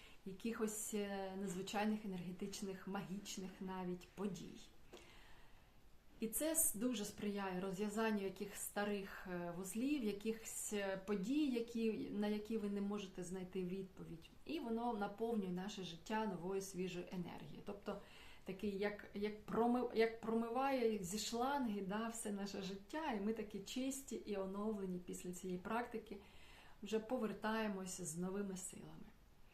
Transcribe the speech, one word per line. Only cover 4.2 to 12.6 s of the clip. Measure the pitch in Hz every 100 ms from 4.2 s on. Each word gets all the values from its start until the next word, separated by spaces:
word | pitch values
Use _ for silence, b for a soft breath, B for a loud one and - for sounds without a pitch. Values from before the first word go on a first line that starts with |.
| 196 175 - - - - - B B B B B B B B B - - - -
І | 214
це | - 311
с-, | 311 - 202
дуже | 254 214 208
сприяє | - 208 202 196 180
розв'язанню | 190 185 208 208 220 208
яких | 190 185 196 -
старих, | - 202 208 202 196 - 185
е, | 180 175 175
вузлів, | 190 220 269 302
якихось, | 214 196 220 220 - - -
е, | 208 196 190 202
подій, | 202 196 302 294
які, | 233 226 226 220
на | 208 - 202 208
які | 214 208
ви | 220